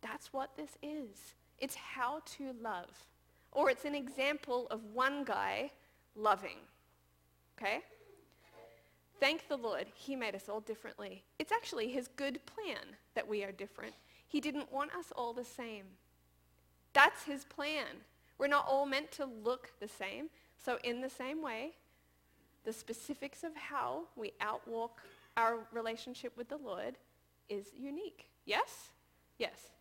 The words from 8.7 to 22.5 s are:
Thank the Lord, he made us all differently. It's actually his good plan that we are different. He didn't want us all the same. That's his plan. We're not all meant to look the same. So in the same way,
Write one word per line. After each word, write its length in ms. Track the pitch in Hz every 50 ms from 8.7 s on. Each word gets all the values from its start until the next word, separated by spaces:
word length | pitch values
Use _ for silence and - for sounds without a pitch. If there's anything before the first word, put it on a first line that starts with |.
| - - - - - _ _ _ _ 403
Thank 300 | 320 269 311 330 - -
the 100 | 294 269
Lord, 300 | 233 226 196 135 180 208
he 280 | - - - - 277
made 180 | 262 240 220 196
us 140 | 196 196 -
all 140 | 208 220 214
differently. 600 | 214 220 208 - 220 196 - 208 196 190 196 - _ _ _
It's 140 | 320 - 415
actually 380 | 466 453 - - 285 220 247
his 180 | 247 269 247 -
good 360 | - - 277 277 247 320 -
plan 500 | - - - 440 370 247 - - - 208 - - _ _
that 160 | 233 208 -
we 160 | 214 214 196
are 80 | 196 196
different. 420 | 185 196 208 - - - 233 - - - - - - -
He 140 | - - 294
didn't 300 | 226 294 262 294 285 -
want 240 | - 269 285 302 -
us 160 | 359 330 - -
all 200 | - 247 233 233
the 120 | 247 247
same. 540 | 233 - - 247 233 220 208 190 190 185 - _ _ _ _ _ _ _ _ _ _ _ _ _ _ _ _ _ _ _
That's 320 | 277 277 - - - -
his 200 | - 277 269 -
plan. 600 | - - - 285 294 311 302 247 - - - - - _ _ _ - - _
We're 80 | 262
not 200 | 285 285 285 -
all 200 | - 269 269 285
meant 240 | 277 269 269 302 285 -
to 120 | - 285
look 480 | 269 240 220 214 233 254 254 - - - -
the 80 | 202 -
same. 420 | - - 202 196 196 233 285 320 - - - - -
So 220 | _ - - 247 - -
in 160 | - 240 240
the 100 | 254 262
same 320 | 262 - 254 262 294 320 311
way, 340 | 285 226 220 247 311 339 - - _ - _ _ _ _ _ _ _ _ - - -